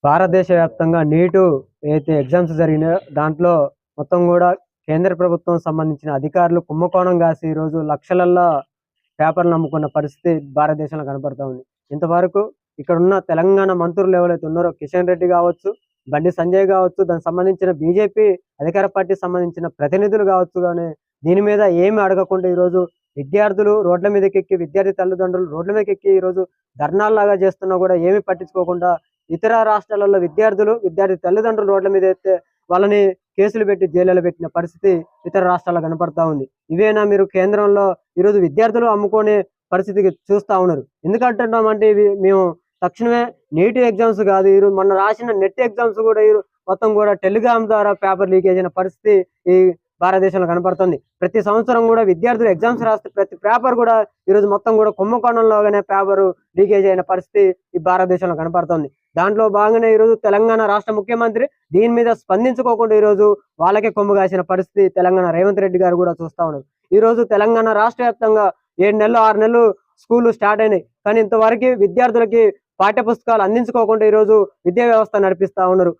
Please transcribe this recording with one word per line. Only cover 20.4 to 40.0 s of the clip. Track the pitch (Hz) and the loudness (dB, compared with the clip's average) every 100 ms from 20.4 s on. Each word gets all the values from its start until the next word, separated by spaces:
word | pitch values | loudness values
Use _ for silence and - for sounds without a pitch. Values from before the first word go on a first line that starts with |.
| 175 185 175 | -2 -2 -4
కానీ | 175 170 156 _ _ | -4 -8 -12 _ _
దీని | 151 185 208 | -2 0 2
మీద | 208 208 170 | 2 2 2
ఏమి | 185 214 190 | 2 0 0
అడగకుండా | 190 185 190 180 | 0 -2 -2 -2
ఈరోజు | 180 180 180 175 _ _ 143 | 0 0 0 -4 _ _ -14
విద్యార్థులు | 139 196 208 196 208 214 | -4 0 0 0 0 0
రోడ్ల | 175 180 196 | 0 0 0
మీదకి | 202 196 196 | 0 0 -2
ఎక్కి, | 180 190 | -2 -4
విద్యార్థి | 160 175 196 196 | -2 -2 -2 -2
తల్లిదండ్రులు | 185 185 185 185 175 | -4 -2 -4 -4 -6
రోడ్ల | 151 175 | -8 -4
మీదకి | 214 202 | -4 -2
ఎక్కి | 196 196 190 | -2 2 2
ఈరోజు | 185 180 185 _ _ 127 | 0 -4 -6 _ _ -8
ధర్నాల్లాగా | 147 185 214 214 202 202 | -4 0 0 2 2 2
చేస్తున్నా | 190 180 190 185 | 0 -2 -4 -2
కూడా | 185 180 175 | 0 0 2
ఏమీ | 202 202 | 0 -2
పట్టించుకోకుండా | 185 180 185 175 180 180 170 _ _ _ | -8 -6 -6 -4 -2 -2 -4 _ _ _
ఇతర | 160 220 226 214 | -4 0 2 2
రాష్ట్రాలలో | 208 - 208 202 190 | -2 -2 -2 2 2
విద్యార్థులు, | 175 156 220 196 214 233 | 0 0 0 2 0 0
విద్యార్థి | 196 160 196 185 | -4 -2 -2 -2
తల్లిదండ్రులు | 175 202 226 220 202 | -2 0 0 -2 0
రోడ్ల | 196 190 | 0 0
మీద | 196 | 0
ఎత్తే | 190 190 190 180 _ _ _ | 0 0 -2 -2 _ _ _
వాళ్ళని | 180 202 208 196 185 _ - | 0 2 2 0 -2 _ -2
కేసులు | 208 220 | -2 0
పెట్టి | 208 196 185 | -2 -2 -2
జైలులో | 165 185 185 | 0 2 2
పెట్టిన | 175 165 165 170 | -2 -6 -8 -6
పరిస్థితి | 170 _ 196 175 165 _ 175 | -8 _ 0 0 -4 _ -6
ఇతర | 190 180 | -2 0
రాష్ట్రాల్లో | 180 180 170 | -2 -2 -4
కనపడతా | 160 160 165 151 165 | -4 -6 -6 -2 -2
ఉంది. | 147 135 _ _ | -2 -8 _ _
ఇవేనా | 165 214 214 | 0 0 2
మీరు | 208 202 196 | 0 0 0
కేంద్రంలో | 185 190 208 208 202 196 175 _ - | 0 0 0 2 2 0 -4 _ -2
ఈరోజు | 190 202 | 2 2
విద్యార్థులు | 175 143 226 226 233 | 0 2 0 2 0
అమ్ముకునే | 208 208 214 214 208 190 _ _ | 0 0 0 2 0 -2 _ _
పరిస్థితికి | 180 196 196 | -4 -2 0